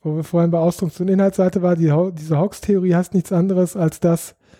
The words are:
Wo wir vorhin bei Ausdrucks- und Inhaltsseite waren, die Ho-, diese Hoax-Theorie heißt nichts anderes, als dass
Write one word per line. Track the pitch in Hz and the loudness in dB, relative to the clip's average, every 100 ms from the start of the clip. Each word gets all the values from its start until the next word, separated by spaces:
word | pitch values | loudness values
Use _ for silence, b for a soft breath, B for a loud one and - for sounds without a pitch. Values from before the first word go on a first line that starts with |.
Wo | 156 156 | -6 -6
wir | |
vorhin | 151 170 170 | -2 0 2
bei | 165 | 2
Ausdrucks- | 170 - 170 - | 0 0 -6 -4
und | 185 | 0
Inhaltsseite | 190 196 190 185 185 | 2 2 2 0 0
waren, | 175 170 | 0 2
die | 165 | 2
Ho-, | 147 185 | 2 0
diese | 165 156 147 | -4 -2 0
Hoax-Theorie | 202 - - 196 180 | -2 -4 -2 0 2
heißt | 170 180 | 0 0
nichts | 185 - | -2 0
anderes, | 175 190 185 180 | 0 0 0 0
als | 202 160 - | -2 -4 0
dass | 170 165 - b b | 0 0 -4 b b